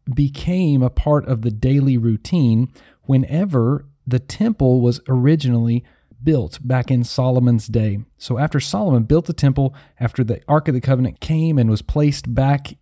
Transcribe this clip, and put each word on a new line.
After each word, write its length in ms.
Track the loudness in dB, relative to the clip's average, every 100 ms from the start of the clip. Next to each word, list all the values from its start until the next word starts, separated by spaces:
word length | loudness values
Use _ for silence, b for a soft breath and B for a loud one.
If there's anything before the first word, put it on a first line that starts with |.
| -6
became 720 | -2 -2 -2 -4 0 0 2
a 80 | 0
part 360 | 0 0 0 0
of 160 | -4
the 80 | -4
daily 480 | -2 0 2 2 0
routine 760 | 0 -2 -2 0 2 2 0 b b b
whenever 840 | -2 0 0 -2 0 0 0 -2 -6 _ -4
the 120 | -4
temple 600 | -4 -4 -2 0 2 2
was 200 | 2 0 -2
originally 760 | 0 2 2 2 0 0 -2 b b b -6
built 360 | 0 0 -2 -8
back 280 | -4 -2 0
in 120 | 0
Solomon's 640 | 0 -2 0 2 2 2 0
day. 320 | -2 0 -2 -8 _
So 180 | -6 -2
after 240 | -2 -2
Solomon 440 | -2 -2 2 2 4
built 200 | 2 0
the 80 |
temple, 420 | 0 0 2 -2 B B B
after 240 | -4 -2
the 200 | -2 -4 0
Ark 220 | 0 0
of 60 | -2
the 60 |
Covenant 380 | 0 0 0 -4
came 400 | -4 0 2 2
and 120 | 2
was 100 | 0
placed 540 | -2 0 0 0 -4 0
back 420 | 2 0 -2 -4